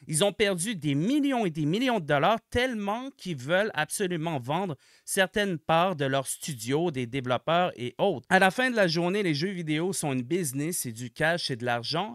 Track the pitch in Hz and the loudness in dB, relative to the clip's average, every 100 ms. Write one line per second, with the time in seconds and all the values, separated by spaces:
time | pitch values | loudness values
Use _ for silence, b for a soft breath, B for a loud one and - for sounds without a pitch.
0 | - 151 202 - 202 185 190 202 147 139 | -4 0 2 2 2 2 -2 -2 0 2
1 | 185 294 277 247 196 156 147 196 262 226 | 2 2 2 0 0 0 0 2 0 0
2 | 147 143 165 226 - 240 254 226 202 226 | 0 2 4 2 0 -2 -2 -2 -4 -4
3 | 269 - 185 147 127 180 214 - 151 - | -6 -12 -8 -8 0 2 2 0 -2 -2
4 | 190 175 165 147 117 160 196 135 b b | -2 -2 -2 -4 -2 -2 -2 -6 b b
5 | b - 185 214 202 165 - 165 185 156 | b 2 2 2 0 -2 2 4 4 2
6 | 135 135 131 - - 123 110 143 180 131 | 0 0 -2 -6 -8 -8 -2 0 0 -2
7 | 120 135 123 120 - 165 180 - 123 - | -4 -4 -2 -2 2 2 2 -2 -8 -2
8 | 190 139 - 190 190 185 254 233 185 160 | 0 0 2 4 4 4 2 4 2 4
9 | 170 202 190 143 180 185 160 151 180 185 | 0 2 0 0 -2 -4 -2 0 0 -2
10 | 156 131 123 175 160 135 151 175 127 110 | -2 -2 0 -2 -2 -2 -2 -4 -6 -8
11 | 123 - 156 170 - 127 120 120 117 151 | -8 -2 0 0 -2 -4 -2 -2 -2 -4
12 | 214 | -4